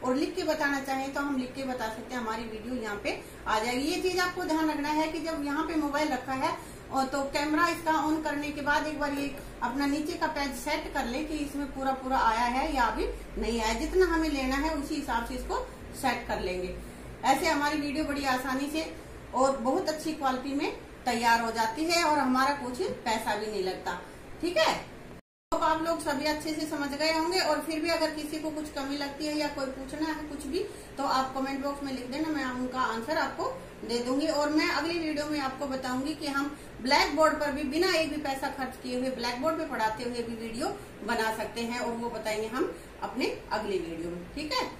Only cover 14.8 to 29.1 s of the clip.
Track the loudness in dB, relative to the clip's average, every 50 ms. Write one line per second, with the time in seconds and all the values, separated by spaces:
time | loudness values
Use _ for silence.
14.8 | -2 -2 -4 -4 -2 0 0 0 0 -2 -4 -6 -4 -2 -2 -2 -4 -6 -10 -14
15.8 | -14 -12 -10 -2 0 0 0 0 -2 -4 -4 -2 -2 -2 -2 -2 -2 -4 -6 -8
16.8 | -10 -12 -12 -12 -12 -12 -12 0 4 4 4 6 6 2 4 4 2 2 2 0
17.8 | -2 0 0 -2 -2 -2 -2 -2 0 0 0 0 0 0 -2 -2 -2 -2 -2 -2
18.8 | -2 -2 -6 -10 -12 -14 -14 -14 -14 -4 2 4 4 4 4 4 2 2 2 2
19.8 | 2 0 -2 -2 -2 -4 -4 0 0 0 0 0 -2 -2 -2 0 0 0 -2 -4
20.8 | -10 -14 -16 -6 -2 0 0 4 6 6 6 6 4 2 2 2 2 0 2 0
21.8 | 2 4 4 4 6 4 4 4 4 4 4 4 4 4 2 0 -2 -6 -4 -2
22.8 | -2 -2 -2 -2 -2 -2 0 0 0 -2 -2 -2 -2 -4 -2 -2 -2 -2 -2 -4
23.8 | -4 -6 -6 -6 -8 -12 -14 -16 -14 -14 -10 -4 -2 0 4 4 4 4 4 0
24.8 | -4 -10 -14 -14 -14 -14 -16 -16 -18 _ _ _ _ _ 0 4 4 4 4 4
25.8 | 2 0 0 0 0 0 0 2 2 0 0 0 0 -2 -2 -2 -2 -2 -2 -2
26.8 | -2 -2 0 0 2 2 4 4 2 2 2 2 4 4 2 2 2 -2 -2 0
27.8 | 2 2 2 2 2 0 0 -2 -6 -6 -6 -4 -4 -4 -4 -4 -6 -6 -6 -6
28.8 | -4 -4 -2 -4 -4 -4